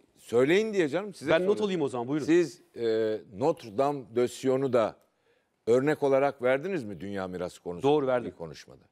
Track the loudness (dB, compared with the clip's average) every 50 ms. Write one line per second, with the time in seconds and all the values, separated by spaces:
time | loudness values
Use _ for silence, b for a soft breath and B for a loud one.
0 | _ _ _ _ -8 0 2 4 4 6 4 4 2 2 0 0 0 0 0 -4
1 | -4 -6 -10 -6 0 2 2 4 4 2 0 0 0 -2 0 -2 -2 -2 -2 -4
2 | -4 -4 -4 -2 2 4 4 4 4 2 -4 -12 _ _ _ -4 -2 0 0 2
3 | 0 0 -2 -4 -8 -12 -8 -2 -2 -2 -2 -2 -8 -6 -2 -2 0 0 -2 -4
4 | -8 -4 -2 0 0 0 -2 -2 0 0 0 0 0 0 2 2 2 0 -2 -8
5 | _ _ _ _ _ _ _ _ _ _ _ _ _ 2 2 4 4 2 0 0
6 | 2 2 2 4 2 0 0 0 0 0 0 0 -2 -4 -6 -6 -6 -8 -10 -12
7 | -10 -8 -6 -6 -6 -6 -6 -6 -8 -8 -8 -10 -12 -10 -8 -2 0 2 2 2
8 | 0 0 -2 -2 -4 -8 -10 -12 -14 -14 -14 -18 -20 -20 -20 -20 _ _